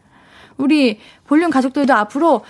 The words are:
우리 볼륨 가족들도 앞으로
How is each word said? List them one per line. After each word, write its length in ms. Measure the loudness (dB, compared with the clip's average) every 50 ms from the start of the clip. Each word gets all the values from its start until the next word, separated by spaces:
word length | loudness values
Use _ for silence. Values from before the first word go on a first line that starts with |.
| _ _ _ _ -20 _ -20 -20 -20 -18 _
우리 440 | -6 -2 0 0 2 0 0 -2 -4 -12 -20 -20 _ _
볼륨 240 | -2 0 0 0 0
가족들도 440 | 0 0 -2 -2 -2 -2 0 2 2
앞으로 500 | 0 0 -2 -4 -2 0 0 0 0 -2